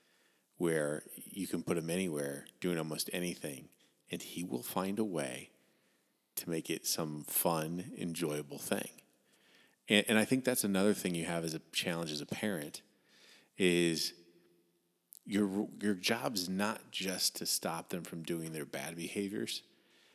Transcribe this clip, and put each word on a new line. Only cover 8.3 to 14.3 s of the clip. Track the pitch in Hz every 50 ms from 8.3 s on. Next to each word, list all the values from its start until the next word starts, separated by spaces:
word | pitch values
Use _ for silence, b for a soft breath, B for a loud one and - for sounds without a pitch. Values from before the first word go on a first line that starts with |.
| 73 73 73 71 71 -
thing. | - - - 104 - - - - - _ _ _ b b b b b b b b b b b b b -
And, | 110 104 95 -
and | 113 107
I | 107
think | - 127 131 127
that's | 131 127 - -
another | 101 98 92 98 104 101
thing | 98 - 95 87
you | 82 80
have | 85 104 85 82
as | 82 78
a | - - -
challenge | - - - 92 87 - 85 80
as | 76 73
a | 71
parent | - - - - 107 98 82 73 76 - - - _ b b b b b b b b b b b b b -
is | 98 90 87 87 87 85 82 78 - - - - - -